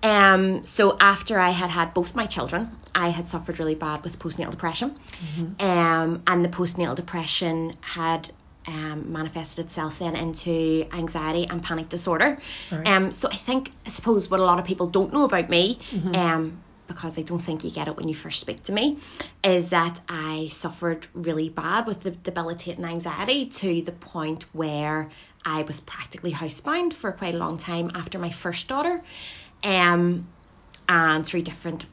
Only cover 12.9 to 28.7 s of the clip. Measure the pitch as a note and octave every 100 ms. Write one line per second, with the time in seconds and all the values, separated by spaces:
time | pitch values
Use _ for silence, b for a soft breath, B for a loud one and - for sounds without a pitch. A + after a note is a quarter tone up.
12.9 | G3 F#3+ - - G3 - C4 C4 - -
13.9 | - - G#3+ F3 F#3 F#3 F3 F3 F#3 F3
14.9 | F#3+ F#3+ C#4+ D4 F#3 E3+ F3 F#3 A#3+ B
15.9 | G#3 F3 F3 E3+ D#3+ D#3+ F3 - - -
16.9 | F3 E3 D#3+ D#3 F3 - D#3 E3 D#3+ D#3
17.9 | - D#3+ D#3 D#3+ - - - - G3+ C4+
18.9 | D4 B B B B G3 F#3 F3 F3 E3+
19.9 | F3 - E3+ D#3 D#3 D#3 D3+ D3+ D#3+ F3
20.9 | E3 - - E3+ D#3 D#3+ E3 D#3 G3 A3+
21.9 | G3+ G3 F3 - F3+ E3 E3+ F3 C#3+ E3
22.9 | E3+ E3+ D3+ G3+ C#4+ C4 - G3 E3+ E3+
23.9 | E3+ - E3+ D#3 D#3+ - D#3+ D#3+ D3 D3+
24.9 | D#3 D#3 B B B E3+ D#3 D3+ D3+ -
25.9 | - - - - D3 D#3+ - - E4 F4
26.9 | - G#3+ F#3 F3+ E3+ E3 E3 - E3+ E3+
27.9 | F3+ E3 F#3+ F3 F3 F3 F3 -